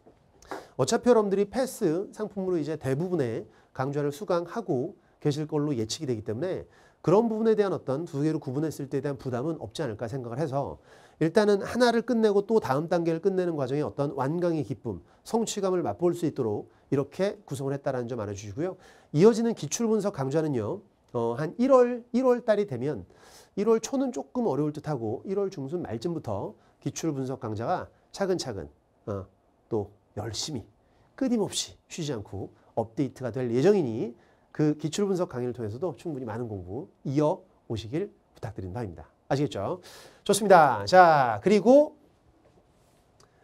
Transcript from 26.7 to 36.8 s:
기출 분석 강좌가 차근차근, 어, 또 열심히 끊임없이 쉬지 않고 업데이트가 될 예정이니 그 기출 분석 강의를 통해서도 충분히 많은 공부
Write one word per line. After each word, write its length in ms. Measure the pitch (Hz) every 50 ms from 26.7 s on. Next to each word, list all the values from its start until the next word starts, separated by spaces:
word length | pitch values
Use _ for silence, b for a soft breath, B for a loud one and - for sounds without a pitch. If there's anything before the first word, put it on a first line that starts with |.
| b b
기출 340 | _ 143 - - - 160 147
분석 260 | 135 131 127 135 127
강좌가 500 | - 110 107 101 117 143 180 156 95 b b b b b
차근차근, 580 | - - 196 185 185 160 - 135 107 95 76 73 - _ _ _ _ _ _
어, 180 | 113 101 98 98 - _ _ _ _ _ _ _
또 240 | _ 120 107 101 - - _ _ _ _
열심히 500 | 104 101 113 101 - - 160 151 117 - - _ b b b b b b b b
끊임없이 600 | - 262 262 247 226 190 135 - - - - - _ _
쉬지 260 | _ - - 160 143 135
않고 400 | 107 98 - - 95 131 - b b b b b
업데이트가 560 | - 113 110 - - 143 120 - - 127 120
될 200 | 107 135 127 120
예정이니 640 | 113 127 139 190 214 196 156 120 107 117 180 233 240 b b b b b b b
그 260 | - - 151 151 151
기출 280 | 151 - 156 - - 208
분석 240 | 196 196 170 180 180
강의를 240 | - 123 123 123 117
통해서도 420 | 123 117 104 107 131 180 170 139
충분히 280 | - - 175 151 127 131
많은 220 | 110 104 117 123
공부 420 | 113 107 95 87 87 98 131